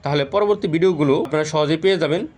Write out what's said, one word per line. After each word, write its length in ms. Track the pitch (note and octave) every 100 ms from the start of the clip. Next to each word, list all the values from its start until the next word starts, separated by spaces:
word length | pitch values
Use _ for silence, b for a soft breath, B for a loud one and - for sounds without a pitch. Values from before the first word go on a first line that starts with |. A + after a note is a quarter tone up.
তাহলে 200 | C#3 D3 C3+
পরবর্তী 340 | G3 G#3 G3+ F#3+ D#3+
ভিডিওগুলো 400 | F#3 D#3+ D3 C#3+ E4
আপনারা 180 | D#3 D3+
সহজেই 260 | D#3 D3 D#3+
পেয়ে 180 | F#3+ F#3+
যাবেন। 180 | D#3 E3+ D#4